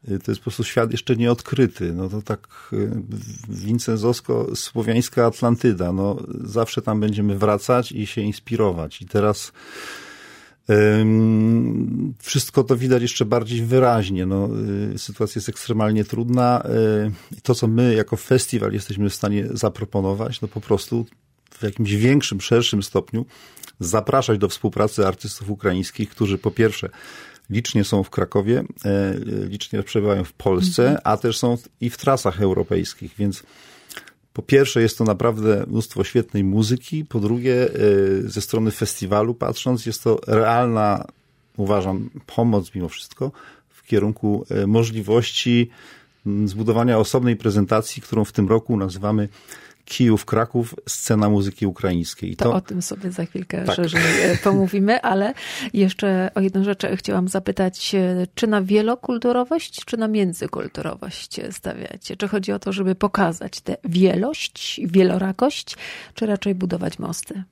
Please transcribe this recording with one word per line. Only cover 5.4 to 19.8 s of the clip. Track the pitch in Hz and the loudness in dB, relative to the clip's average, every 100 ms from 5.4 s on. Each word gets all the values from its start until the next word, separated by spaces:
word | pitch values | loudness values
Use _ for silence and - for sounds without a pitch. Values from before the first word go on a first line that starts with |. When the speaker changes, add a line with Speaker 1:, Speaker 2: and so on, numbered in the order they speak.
| 120 117 127 95 90 | 0 2 2 2 0
Speaker 1:
No, | 95 101 98 - - | 0 -2 -4 -8 -10
zawsze | 120 107 113 - | -6 -2 -2 -2
tam | - 107 | -2 0
będziemy | 107 104 104 98 | 0 0 0 2
wracać | 104 104 - 123 120 | 2 2 2 2 2
i | 123 104 | -6 -6
się | - | -4
inspirować. | 104 104 - 113 107 87 78 - | -4 -6 -6 0 0 0 -6 -10
I | 95 | -4
teraz, | 107 104 104 - - - - - - - - - - - _ - | 0 2 0 -4 -18 -20 -18 -16 -16 -18 -20 -20 -20 -20 _ 2
ym, | 104 107 107 110 110 110 110 110 117 120 117 117 - - - | 6 6 6 4 4 4 4 4 2 2 -2 -2 -2 -4 -8
wszystko | - 139 - - | -4 -4 0 0
to | 135 127 | 2 2
widać | 127 127 | 4 2
jeszcze | 120 - 113 | 2 -2 0
bardziej | 120 110 117 | 0 0 -4
wyraźnie. | 113 127 127 117 95 95 92 | 2 4 4 4 2 -2 -2
No, | 98 101 110 107 101 107 104 | 0 -2 -4 -4 -4 -4 -6
y, | |
sytuacja | - 104 107 - | -10 -4 -4 -4
jest | 101 | -8
ekstremalnie | - - 110 107 107 104 | -10 -4 0 2 2 0
trudna. | 113 120 123 123 123 - 113 110 107 107 101 - | -2 0 2 4 2 0 0 2 2 -2 -6 -12
Y, | - | -12
i | |
to, | - 123 | -2 0
co | 117 | 2
my | 113 123 | 4 4
jako | 110 104 110 | 4 2 -4
festiwal | - 123 - 117 104 | 2 2 2 -2 -2
jesteśmy | 101 95 101 104 | -2 -6 -2 -2
w | - | -2
stanie | 104 104 110 | -2 -2 -2
zaproponować, | 113 107 - | -2 -2 -2